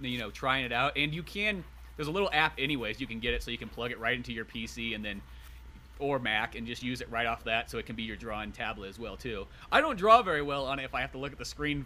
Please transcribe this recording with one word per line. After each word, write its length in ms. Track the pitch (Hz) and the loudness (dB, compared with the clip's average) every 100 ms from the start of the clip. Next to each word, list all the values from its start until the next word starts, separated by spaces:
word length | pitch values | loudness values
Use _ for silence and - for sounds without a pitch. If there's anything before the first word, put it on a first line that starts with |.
| 131 | -4
you 100 | 123 | -2
know, 120 | 107 | -4
trying 360 | - 135 131 127 | -2 2 2 2
it 80 | |
out. 240 | 120 139 139 | 4 4 4
And 160 | 147 | 0
you 100 | 160 | 0
can, 400 | 170 202 208 196 - - - - | -6 -2 0 -2 -6 -14 -16 -6
there's 140 | 151 | -2
a 20 | |
little 180 | 180 196 | 2 4
app 200 | 151 156 156 | 4 4 2
anyways, 420 | 139 143 110 110 | 0 2 0 -4
you 80 | 127 | -6
can 120 | 113 | -2
get 120 | 120 | 0
it 80 | 120 | 0
so 60 | - | -2
you 60 | 117 | -6
can 120 | 113 | -8
plug 220 | - 120 | -6 -4
it 80 | 110 | -2
right 160 | 113 123 | 0 0
into 180 | 120 | -2
your 100 | 113 | -6
P 240 | 110 117 113 | -6 -6 -8
C 260 | - 113 | -4 -4
and 100 | 110 | -2
then, 180 | 104 101 - - - - - - - - | -4 -6 -10 -16 -16 -16 -16 -18 -18 -4
or 200 | 143 135 | 0 2
Mac, 360 | 117 107 117 - | 2 2 0 -4
and 120 | 117 | -6
just 160 | 120 | -4
use 160 | 123 123 | -4 -4
it 100 | 120 | -2
right 160 | 117 117 | 0 0
off 180 | 117 117 | 0 0
that 240 | 113 117 | 0 0
so 80 | 117 | -6
it 80 | 107 | -6
can 100 | 113 | -6
be 80 | |
your 140 | 110 101 | -6 -6
drawing 340 | 113 107 107 | -6 -6 -6
tablet 380 | 104 113 104 98 | -6 -6 -6 -8
as 100 | 98 | -8
well, 160 | 113 98 | -10 -8
too. 320 | 127 104 101 - - | -6 -6 -6 -12 4
I 80 | 226 | 4
don't 180 | 311 233 | 4 4
draw 240 | 202 233 | 10 10
very 200 | 190 151 | 10 2
well 240 | 143 143 131 | 2 0 0
on 140 | 135 | -2
it 40 | |
if 100 | 131 | -2
I 60 | 135 | -2
have 120 | 139 | -2
to 40 | 131 | -4
look 140 | 139 | -6
at 60 | 143 | -6
the 80 | 120 | -8
screen, 400 | - 147 147 | -2 0 0